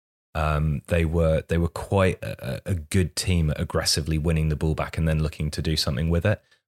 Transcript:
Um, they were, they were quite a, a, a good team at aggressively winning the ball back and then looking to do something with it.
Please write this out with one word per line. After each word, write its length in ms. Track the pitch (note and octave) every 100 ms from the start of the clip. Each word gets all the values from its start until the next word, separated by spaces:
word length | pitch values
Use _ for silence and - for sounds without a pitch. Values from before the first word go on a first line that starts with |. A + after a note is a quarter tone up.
| _ _ _
Um, 480 | D#2+ D#2 D2+ D#2 C#2+ -
they 160 | E2+
were, 400 | E2 E2 D#2+ D#2 -
they 80 | E2+
were 100 | E2+
quite 560 | - - G2+ F#2+ -
a, 380 | - - - C2 -
a, 40 |
a 40 | F#2
good 400 | D2+ G2 E2 -
team 340 | - F2 D#2
at 80 | D2
aggressively 580 | E2 D#2+ D2+ - D2+ D#2
winning 320 | D#2 D#2+ D#2
the 60 | D2
ball 200 | D#2+ D2+
back 220 | D2 -
and 100 | D#2+
then 140 | D#2
looking 300 | D2+ - D2+
to 100 | -
do 140 | D#2 D#2
something 340 | - C2 E2
with 160 | E2+ G2
it. 160 | G#2+ _ _